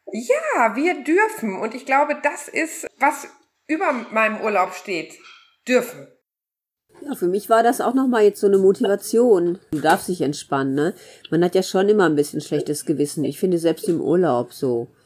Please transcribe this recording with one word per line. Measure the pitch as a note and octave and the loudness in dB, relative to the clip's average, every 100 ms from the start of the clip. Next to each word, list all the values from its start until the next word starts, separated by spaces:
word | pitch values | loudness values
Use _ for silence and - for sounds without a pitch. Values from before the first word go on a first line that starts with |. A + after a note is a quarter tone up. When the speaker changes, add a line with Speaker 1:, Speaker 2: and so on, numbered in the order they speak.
| - | -12
Speaker 1:
ja, | A3 B3 C#5+ D#5+ G#4+ A3+ G#3+ | -10 -2 -2 0 0 0 2
wir | D#4+ D4+ | -2 -2
dürfen. | C4 E4+ A4 A4 A3 F#3+ | 0 0 0 -2 -6 -6
Und | G#3+ B3 | -8 -8
ich | - | -2
glaube, | C4+ D4 D4 | 0 0 -2
das | D4 F4+ - | -4 -4 -6
ist, | - D#4+ - - - | -6 -6 -8 -16 -2
was | C4+ D4+ - - _ _ - | 0 0 -8 -20 _ _ -6
über | D#4 F#4 C4 A3 | -2 -2 -2 -4
meinem | A3 A3 G#3 | -2 0 -2
Urlaub | G#3+ G3+ F#3 | -2 -2 -2
steht. | - - F3 D#3 - - - _ _ - | -6 -8 -8 -8 -16 -20 -20 _ _ -2
Dürfen. | B3 - D3 C#3 _ _ _ _ _ _ _ _ _ | 0 0 -8 -20 _ _ _ _ _ _ _ _ _
Speaker 2:
Ja, | C#4+ B3+ | -10 -4
für | F3 | -2
mich | F#3+ - | -2 2
war | A3+ | 4
das | A#3 A#3+ | 4 2
auch | - | 0
noch | B3+ C4 | 0 2
mal | A#3+ | 4
jetzt | G#3 - | 4 4
so | G#3 | 2
eine | G3 | 4
Motivation. | F#3+ G3 G#3 G3+ - A3+ B3 G3 F3 F#3 _ | 4 4 2 0 0 2 6 4 4 -2 _
Du | D3+ | -2
darfst | D3+ F#3+ - | 2 2 0
dich | F3 | -4
entspannen, | C#3 D3 - C#3 C3+ | -2 -4 -4 -2 0
ne? | C3+ D#3 - - - - | 0 -2 -4 -14 -20 -4
Man | E3 | 0
hat | F3 | 2
ja | F#3+ | 2
schon | F#3 F#3+ G3 | 0 0 2
immer | G#3+ F3 | 4 4
ein | D3 | 2
bisschen | D3 D3+ | 0 -4
schlechtes | D3 D3+ - D3 - | -4 -4 -2 -4 -4
Gewissen. | C#3+ D3 - | -2 -2 -2
Ich | C3+ D3 | -4 -2
finde, | F#3 F3 | -2 0
selbst | E3 D#3+ - | 0 -2 -2
im | E3 | -2
Urlaub | - F3 F3 B2 B2 | 0 2 2 0 -2
so, | - C3+ A#2+ A#2+ _ | -4 -2 -2 -4 _